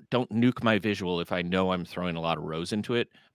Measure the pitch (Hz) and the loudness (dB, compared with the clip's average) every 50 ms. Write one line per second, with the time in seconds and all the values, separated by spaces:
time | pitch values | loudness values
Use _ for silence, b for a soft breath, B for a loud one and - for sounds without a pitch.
0 | - - - 120 123 - 101 117 117 127 123 - 120 113 110 101 90 107 101 95 | -4 -2 0 0 0 0 2 2 4 4 4 2 2 2 2 2 2 0 -2 -2
1 | 101 90 90 85 85 - 101 90 87 87 90 92 95 92 92 90 85 - - 90 | -2 -2 -2 -2 -2 -2 -2 -4 -2 0 2 2 2 2 2 0 -2 -6 -6 -4
2 | 90 90 85 82 82 82 82 78 78 80 80 80 85 - 113 107 101 - 123 120 | -4 -4 -2 -2 0 0 0 -2 -2 -4 -4 -4 -4 -2 -2 -2 -2 0 0 0
3 | 117 - b b b b | -2 -2 b b b b